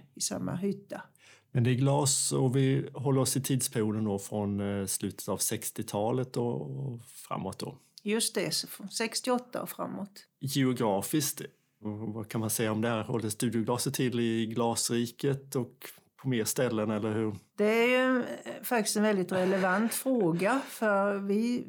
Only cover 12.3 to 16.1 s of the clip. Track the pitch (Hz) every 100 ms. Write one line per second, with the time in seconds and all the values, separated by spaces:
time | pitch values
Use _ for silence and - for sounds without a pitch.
12.3 | 110 110 - 110 107 117 113 104 120 107
13.3 | - 120 113 110 120 139 135 127 120 117
14.3 | 113 113 113 117 113 - 120 120 - 139
15.3 | 135 - 135 117 - - - _